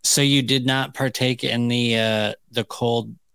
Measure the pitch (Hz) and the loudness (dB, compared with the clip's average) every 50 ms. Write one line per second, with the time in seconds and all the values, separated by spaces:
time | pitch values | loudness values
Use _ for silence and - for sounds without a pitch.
0 | - - - - 143 139 139 139 127 113 131 135 123 131 131 135 131 - - - | 0 0 2 2 4 4 4 2 2 2 0 0 0 0 0 0 -2 -4 -4 -4
1 | 139 131 113 - 127 127 123 110 - 131 117 120 120 120 120 120 120 117 117 113 | -4 -4 -2 0 0 0 0 -2 -2 -4 -2 0 0 0 0 0 0 2 2 2
2 | 110 110 110 107 107 104 110 - _ _ - 120 110 _ - - 123 117 117 117 | 2 2 2 0 0 -2 -4 -8 _ _ -6 -6 -6 _ -6 -4 -2 0 0 0
3 | 107 110 117 - _ _ _ | -2 -6 -12 -18 _ _ _